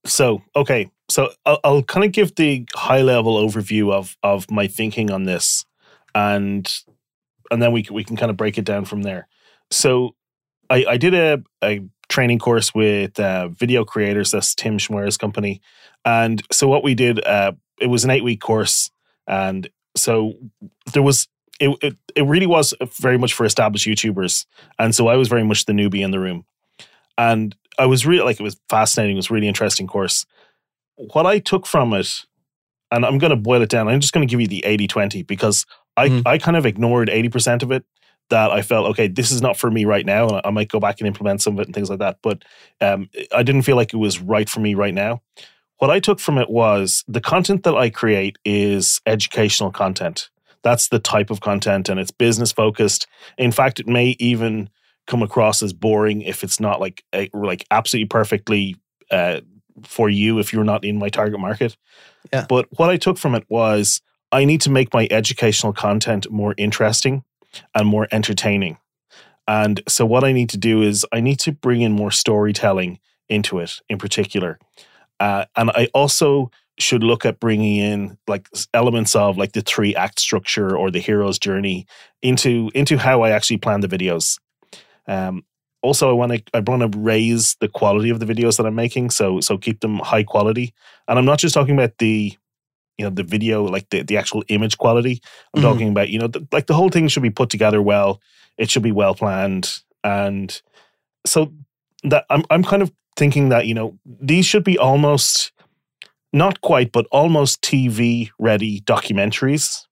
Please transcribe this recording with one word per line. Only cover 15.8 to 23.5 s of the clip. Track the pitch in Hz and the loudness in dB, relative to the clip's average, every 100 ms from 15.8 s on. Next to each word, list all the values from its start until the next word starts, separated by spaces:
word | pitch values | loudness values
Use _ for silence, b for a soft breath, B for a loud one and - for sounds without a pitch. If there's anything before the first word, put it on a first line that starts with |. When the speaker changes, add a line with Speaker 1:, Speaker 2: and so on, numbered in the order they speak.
| b b | b b
Speaker 1:
And | 120 113 113 110 - | 0 2 2 -2 -2
so | 110 139 | 0 2
what | 143 | 2
we | 143 | 2
did, | 120 123 110 | 2 2 0
uh, | - 101 98 90 _ _ | 0 0 0 -2 _ _
it | 123 | 0
was | 123 | 0
an | 120 | 2
eight-week | 135 120 110 | 0 0 -4
course. | - 110 113 - - _ _ _ - | -2 -2 0 -2 -4 _ _ _ -6
And | 95 95 95 90 _ _ | -4 -2 -4 -10 _ _
so | - - 113 110 - 127 _ 101 _ - | -4 0 0 -2 -8 -20 _ -20 _ -4
there | 143 | 2
was, | 139 131 - _ _ - | 4 2 -2 _ _ -2
it, | 143 139 | -2 0
it, | 147 - - | -6 -8 -6
it | - | 0
really | 143 165 185 | 2 2 4
was | 165 151 - 127 - | 2 2 -2 -10 -2
very | 131 127 | 0 2
much | 123 | 0
for | - | 0
established | 113 | 0